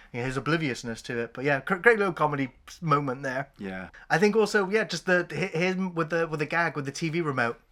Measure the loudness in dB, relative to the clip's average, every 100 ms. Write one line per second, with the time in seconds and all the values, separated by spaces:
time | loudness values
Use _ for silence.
0 | -10 -6 -4 -2 0 0 0 -4 -6 -10
1 | -6 -6 -6 -2 0 0 0 4 6 6
2 | 2 2 0 2 -4 -6 -20 -6 2 2
3 | 2 -4 -4 -6 -8 -10 -10 -8 -12 -16
4 | -2 4 4 4 4 2 2 0 -2 -4
5 | 2 2 0 -4 -4 0 0 0 -2 -2
6 | -2 0 -2 -2 0 0 0 -2 -6 -4
7 | -2 0 0 0 0 -2 _